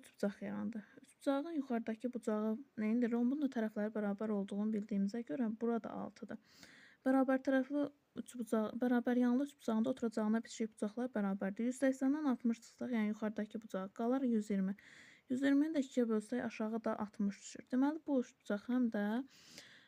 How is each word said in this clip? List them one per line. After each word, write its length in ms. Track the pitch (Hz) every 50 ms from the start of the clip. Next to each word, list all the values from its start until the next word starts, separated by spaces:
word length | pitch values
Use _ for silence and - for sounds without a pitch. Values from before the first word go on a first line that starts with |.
üç 80 | - -
bucaq 320 | - - - 202 196 - 202
yarandı. 400 | 202 202 208 208 208 233 214 196 - - - -
Üç 80 | - _ _
bucağın 400 | - 285 277 277 285 339 339 294
yuxarıdakı 520 | 269 - 240 226 233 - 220 220 - 247 -
bucağı 400 | 226 - - 214 214 214 220 220 247 277 _ - - 214
neyindir? 320 | 214 226 247 240 220 240
Rombun 320 | 233 240 240 277 311 294
da 60 | 262 -
tərəfləri 400 | 240 220 214 - 208 208 214 220
bərabər 400 | 220 208 202 196 196 220 220 214
olduğunu 400 | 202 196 202 208 202 208 220 220
bildiyimizə 480 | 202 202 - 208 196 196 202 214 233 240 -
görə 160 | 294 285 240 214 226 -
burada 340 | 233 233 233 226 - - - 190 -
altıdır. 400 | - - - 226 - - - _ _ - - - - - - - - - _ -
Bərabər 400 | 262 262 269 262 262 262 262 262
tərəfli 400 | 277 269 262 254 - 285 294 285 285 - _ _ _ - -
üç 160 | - - - 247
bucaq, 340 | 226 - - 220 214 208 - 233 247
bərabər 400 | 247 254 240 240 262 240 247 247
yanlı 240 | 247 240 254 285
üç 100 | 285 - _
bucağında 340 | - - 220 220 226 262 262
oturacağına 480 | - 247 226 - 226 214 214 220 226 226
bitişik 320 | - - - 226 220 -
bucaqlar 400 | - 214 208 - 240 247 254 -
bərabərdir. 560 | 214 202 196 196 196 202 190 196 - 226 247
Yüz 80 | 254 - 277
səksəndən 420 | 262 262 262 269 269 285 311 311 277 240
altmış 320 | - - 233 226 - -
çıxsaq, 260 | - - - 233 240 254 220
yəni 160 | 214 208 214
yuxarıdakı 480 | 214 226 214 220 - 208 214 - 220 - -
bucağı 260 | - 190 190 196 - -
qalar 260 | 233 233 254 277 277 247 233
yüz 160 | 214 214 -
iyirmi. 240 | 208 196 190 190 202 - - - - - - - - - _ -
Yüz 160 | 262 254 277
iyirmini 320 | 277 277 277 294 320 320 294
də 80 | 254
ikiyə 240 | - - 254 240 226
bölsək, 320 | 226 214 214 - 247 240 247 233
aşağı 340 | - - 226 214 226 226 -
da 140 | 220 220 -
altmış 400 | 214 202 - - 202 202 196 - -
düşür. 260 | - - - - -
Deməli, 320 | - 254 269 285 311 320 -
bu 180 | - 285 254 247
üç 100 | - - _
bucaq 260 | - - 208 208 - - 240
həm 180 | 254 247 226
də 140 | 226 208 208 208 214 247 277 - - - - - - - - - - - -